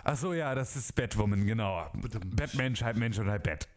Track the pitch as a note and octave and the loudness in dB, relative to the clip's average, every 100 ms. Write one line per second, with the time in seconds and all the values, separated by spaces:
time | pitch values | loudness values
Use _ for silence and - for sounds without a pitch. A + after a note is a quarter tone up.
0 | - C#3 F3+ E3+ D3 C3 C3 C#3 - - | 0 0 0 0 0 0 -2 -2 -2 0
1 | A#2+ - G#2 G2+ G2+ A2 G2+ F2+ E2 - | 2 2 2 4 2 2 0 -2 -4 -6
2 | - A2 F#2+ A2+ D3 C3+ C3 A#2+ A#2 A2+ | -6 -6 -2 0 0 0 0 0 0 0
3 | A#2 G#2+ G2+ G#2 D#2+ D#2+ - | 0 0 0 0 -2 -4 -8